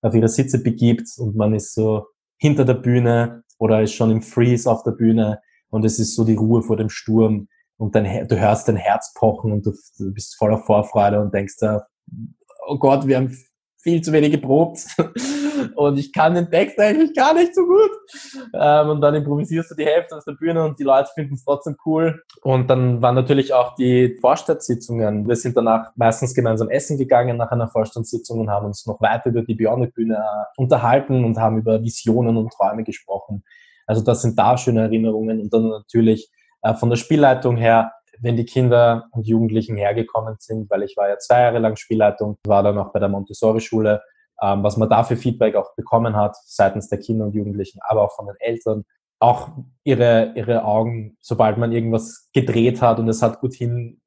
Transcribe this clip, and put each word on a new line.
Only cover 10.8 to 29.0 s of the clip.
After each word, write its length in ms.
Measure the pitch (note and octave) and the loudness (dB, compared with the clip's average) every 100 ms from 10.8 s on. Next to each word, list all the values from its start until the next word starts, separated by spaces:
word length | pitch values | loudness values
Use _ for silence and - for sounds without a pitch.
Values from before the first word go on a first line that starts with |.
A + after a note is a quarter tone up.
| G#2+ A2 G2+ G#2 | 0 0 0 0
und 140 | G#2 | -2
denkst 240 | G2 G2 - | -4 -6 -4
da, 260 | A2 G#2+ - _ _ - A2+ _ _ - - | -4 -4 -8 _ _ -16 -16 _ _ -18 -8
„Oh 100 | D3 | 0
Gott, 280 | C#3 C#3 C3+ | 2 2 2
wir 100 | C3 | 0
haben 180 | C3 - _ _ _ _ | 0 -8 _ _ _ _
viel 240 | E3+ E3+ | -2 -2
zu 100 | D#3+ | 2
wenig 200 | D#3 D3+ | 2 2
geprobt 540 | D3 C3 C#3+ E3 - - - | 0 2 2 2 -2 -8 -6
<laughs> 760 | E3 A#3 C4 C#4+ D4 D4 A#3 - | -4 -6 -6 -4 -4 -4 -6 0
und 220 | C#3+ C#3 | 0 0
ich 140 | C#3+ | -4
kann 220 | - D#3+ | 0 2
den 160 | F3 E3+ | 2 0
Text 280 | E3+ - - | 0 0 2
eigentlich 360 | G#3 D#4 D#4 | 2 2 0
gar 180 | D#4+ C4+ | 2 2
nicht 220 | E4 F4 | 4 2
so 80 | F#4 | 2
gut.“ 280 | F4 F#4+ G#4+ - _ - - C4+ B3 | 2 4 4 0 _ -20 -18 -18 -12
Ähm, 380 | - D3 D3+ D3+ | 0 4 4 2
und 100 | D3+ | 2
dann 140 | D3 | 2
improvisierst 560 | D3+ C#3+ D3 - E3 E3 | 2 -2 -4 -2 -4 -6
du 40 | D3+ | -4
die 100 | D3+ | 0
Hälfte 280 | D#3+ E3+ | 0 -2
aus 120 | D#3 D3+ | -14 -14
der 80 | |
Bühne 280 | C#3+ E3 E3 | -6 -4 -2
und 160 | D#3+ C#3 | -2 -2
die 40 | |
Leute 260 | C#3 C3+ C#3+ | 2 2 2
finden's 280 | - C#3+ C3+ | -6 -8 -8
trotzdem 320 | - C#3+ D#3+ C#3 E3 | -4 -4 -4 -8 -2
cool. 360 | D#3+ E3 D#3 _ _ | 0 0 -2 _ _
Und 260 | C3+ C3 B2+ | 0 0 2
dann 320 | B2+ B2+ A#2+ | 2 2 2
waren 140 | B2 | 2
natürlich 400 | B2+ B2+ C#3 C3+ | 2 2 0 2
auch 200 | B2+ A#2+ - | 0 0 0
die 420 | B2 B2 B2 B2 | 2 4 2 2
Vorstandssitzungen. 1040 | B2 D3+ - D#3+ - A#2 - A#2 G#2+ G#2 G#2 | 0 2 -2 -4 -2 -6 -4 -2 -2 -2 -2
Wir 100 | A#2+ | -2
sind 200 | B2 B2 | 0 0
danach 360 | A2+ A2+ - - | 2 0 0 0
meistens 380 | A2+ A2+ B2 | 0 2 -2
gemeinsam 340 | B2+ A#2 A2 A2 | 0 0 0 -2
essen 300 | C3 - C#3+ | -4 -4 -4
gegangen 400 | C3 B2 B2 A#2+ | 2 2 2 -2
nach 120 | A2+ | -2
einer 180 | B2 A2+ | -2 -2
Vorstandssitzung 720 | A2+ A2 A#2+ A2+ A#2 - A2+ | -2 -4 -6 -8 -10 -8 -6
und 100 | G#2+ | -4
haben 160 | G2+ G#2+ | -4 -4
uns 180 | G2+ | -10
noch 160 | - G#2 | -10 -2